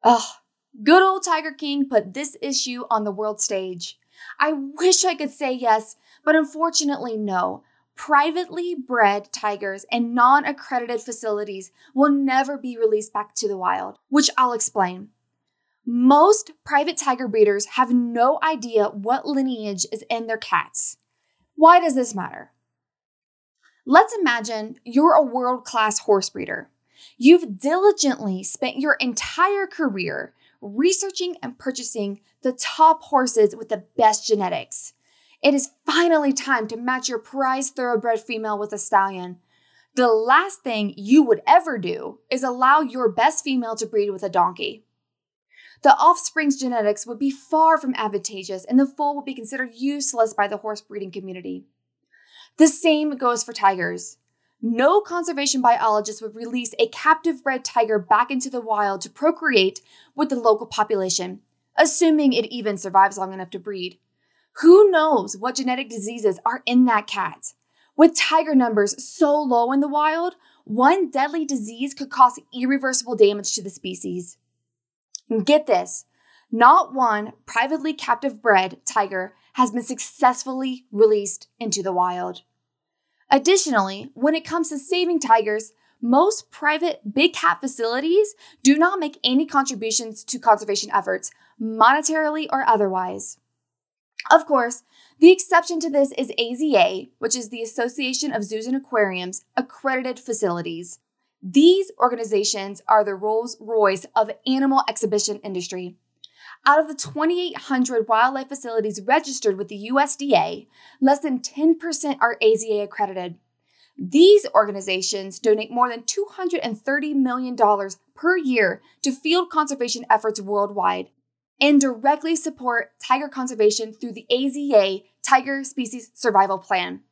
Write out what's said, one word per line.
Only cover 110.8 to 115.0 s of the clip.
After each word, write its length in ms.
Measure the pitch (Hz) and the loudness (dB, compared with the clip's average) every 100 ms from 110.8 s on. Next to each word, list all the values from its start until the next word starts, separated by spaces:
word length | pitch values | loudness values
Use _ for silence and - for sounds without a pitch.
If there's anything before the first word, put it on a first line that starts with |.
| _ _ | _ _
less 200 | 262 285 | 2 2
than 200 | 302 254 | 0 -6
ten 380 | - - 320 320 | -8 -2 0 2
percent 400 | 339 311 294 277 | -2 -4 -4 0
are 180 | 233 233 | -2 2
A 140 | 220 220 | 2 2
Z 240 | 220 208 | -2 -4
A 40 | |
accredited. 540 | 202 - 202 190 180 175 _ _ _ _ _ - | -4 -6 -6 -4 -10 -12 _ _ _ _ _ -14
These 500 | 180 269 359 415 - | -2 4 8 6 6
organizations 840 | - 208 196 190 185 | 2 2 -4 -4 -4